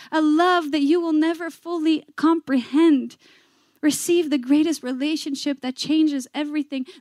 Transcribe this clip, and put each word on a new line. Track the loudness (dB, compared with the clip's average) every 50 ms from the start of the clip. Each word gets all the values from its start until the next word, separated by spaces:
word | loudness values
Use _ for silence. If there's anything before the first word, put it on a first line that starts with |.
| -14 -4
a | -2 0
love | 2 2 4 4 4 2 2 0 0 -2 -2
that | 0
you | 2 2 2 2
will | 0 0 0
never | 2 2 0 -2 -4 -6 -12
fully | -12 -14 -10 -8 -6 -2 0 0 0 0 -2 _ -10
comprehend, | -2 2 2 2 2 0 -2 -2 -2 -2 0 2 4 4 6 4 4 0 -4 -12 _ _ _ _ _ _ _ _ _ _ _ _ -4 -2
receive | -2 -2 -2 0 0 0 2 2 0
the | -2 -2
greatest | 0 2 2 2 4 2 0 -2 -4
relationship | -8 -6 -4 -4 -2 -4 -4 -4 -6 -8 -6 -4 -6 -6 -6
that | -6 -10 -8
changes | -8 -4 0 2 2 2 2 0 -2 -6 -6 -6
everything. | -6 -6 -4 -4 -6 -6 -4 -6 -8 -8 -8 -12 -16